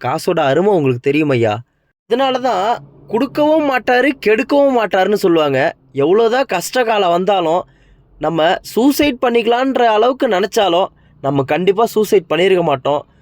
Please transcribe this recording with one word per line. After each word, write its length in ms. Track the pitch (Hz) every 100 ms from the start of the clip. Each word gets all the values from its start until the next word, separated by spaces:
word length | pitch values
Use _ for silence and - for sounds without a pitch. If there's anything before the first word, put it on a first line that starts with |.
காசோட 360 | 123 156 - 170
அருமை 320 | 147 139 196
உங்களுக்கு 280 | 190 139 123
தெரியும் 280 | 139 143 151
ஐயா. 320 | 131 110 107 - _ _ _ -
இதனால 280 | 233 269 254
தான் 380 | 254 202 202 240 - - -
கொடுக்கவும் 600 | 220 262 - 294 320 294
மாட்டாரு, 400 | 254 214 247 262 277 202
கெடுக்கவும் 520 | 220 277 285 277 254
மாட்டாருன்னு 360 | 208 196 190
சொல்லுவாங்க. 600 | 208 196 165 151 131 143 - _
எவ்வளோதான் 500 | 135 143 196 233 247
கஷ்ட 400 | 277 180 - 254
காலம் 260 | 226 220 185
வந்தாலும், 560 | 170 185 196 165 170 - _ _ _ _ -
நம்ம 360 | 156 165 160 185
சூசைட் 560 | - - 262 269 294 240
பண்ணிக்கலான்ற 600 | 247 240 220 240 269 247
அளவுக்கு 460 | 240 214 240 262 262
நினைச்சாலும், 580 | 185 202 226 196 170 196 - _ _
நம்ம 220 | 139 139
கண்டிப்பா 440 | 131 151 185 196 226
சூசைட் 380 | - 214 202 170
பண்ணியிருக்க 340 | 160 190 190
மாட்டோம். 440 | 165 135 135 147 - _